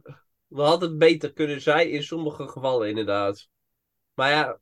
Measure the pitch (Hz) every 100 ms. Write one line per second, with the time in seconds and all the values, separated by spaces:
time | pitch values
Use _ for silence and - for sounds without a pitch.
0 | - 139 _ _ _ 135 147 170 175 156
1 | 165 165 156 - 156 143 156 151 165 147
2 | - 160 156 147 135 - 131 127 107 107
3 | 104 101 101 101 - _ _ _ _ _
4 | _ - 135 151 139 -